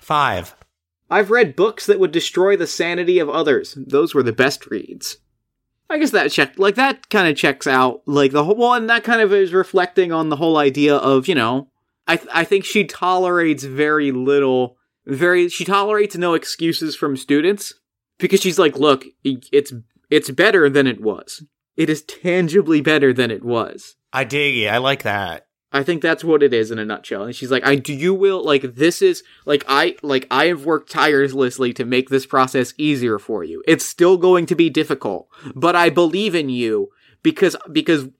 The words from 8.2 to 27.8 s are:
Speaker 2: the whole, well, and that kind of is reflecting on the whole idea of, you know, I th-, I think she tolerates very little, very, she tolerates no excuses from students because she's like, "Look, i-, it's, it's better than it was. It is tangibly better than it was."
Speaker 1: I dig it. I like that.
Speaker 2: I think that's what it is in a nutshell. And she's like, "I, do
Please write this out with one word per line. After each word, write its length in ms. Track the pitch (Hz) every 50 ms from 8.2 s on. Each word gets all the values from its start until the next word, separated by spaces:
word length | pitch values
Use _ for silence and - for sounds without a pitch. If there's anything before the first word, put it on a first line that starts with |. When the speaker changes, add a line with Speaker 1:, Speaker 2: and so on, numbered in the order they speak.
| 139 135
Speaker 2:
the 120 | 135 151 147
whole, 120 | 165 214
well, 160 | 233 240 240
and 160 | 247 240 226 220
that 160 | 233 233 220
kind 160 | 226 240 226
of 120 | 220 190
is 200 | 202 202 196 175
reflecting 600 | 170 190 180 - - 185 180 180 - 190 185 170
on 160 | 165 160 160 156
the 60 | 151
whole 200 | 139 170 165 160
idea 400 | 151 147 139 131 147 147 147 143
of, 320 | 143 - 135 135 131 127 -
you 60 | 180
know, 340 | 139 113 113 123 135 147 _ _ _ _ _ _ _ _
I 100 | - 165
th-, 120 | 165 - -
I 120 | - 165 165
think 200 | - 202 196 190
she 200 | - - 214 190
tolerates 800 | 151 - - 185 180 185 185 185 180 175 175 165 160 151 131 135
very 460 | 139 131 135 151 151 156 156 147 139
little, 640 | 131 127 127 139 143 143 139 131 127 127 127 120 _ _ _ _ _ _ -
very, 420 | - 139 131 175 175 180 180 175 175
she 160 | - - 180
tolerates 520 | 175 196 202 196 208 214 208 202 202 -
no 180 | 170 175 175 170
excuses 600 | 165 - - - - 165 165 160 - 160 156 143
from 200 | - - 147 139
students 580 | 131 - - 143 147 156 185 208 202 - - - _ _ _ _ _ _ _ _ -
because 220 | 185 175 190 196
she's 180 | - 185 156 185
like, 180 | 175 156 135 135
"Look, 260 | 143 151 135 131 - - _ _ -
i-, 100 | 135 135 127 - _
it's, 200 | - 143 139 - 131 117 113 _ _ _ _ -
it's 200 | 151 151 151 -
better 380 | 131 127 175 220 202 185 156 143
than 160 | 135 143 135
it 140 | 131 117 -
was. 440 | 107 107 98 - - - - - 156 - _ _ _ _ _
It 120 | - 165 151
is 120 | 156 151
tangibly 800 | - - - - - 180 175 185 180 156 156 202 170 151 160 147
better 320 | 135 160 156 151 139 135
than 180 | 120 120 127 117
it 120 | 110 98 -
was." 520 | 120 120 113 101 - - - - - - _ _ _
Speaker 1:
I 120 | - 131 135
dig 320 | 113 139 147 147 143 135
it. 120 | 117 107 104
I 100 | 107 120
like 240 | 127 135 139 139
that. 440 | - 113 101 101 98 87 82 - - _ _ _ _ _
Speaker 2:
I 100 | - 139
think 200 | 139 175 175 156
that's 200 | - 165 160 -
what 220 | - 165 160 147 143
it 100 | 139 120
is 160 | 113 110 107
in 80 | 117 113
a 60 | 107
nutshell. 400 | 107 107 - - - 113 98 101
And 100 | 120 123
she's 160 | - 131 123
like, 160 | 131 127 -
"I, 80 | 139 143
do 160 | 143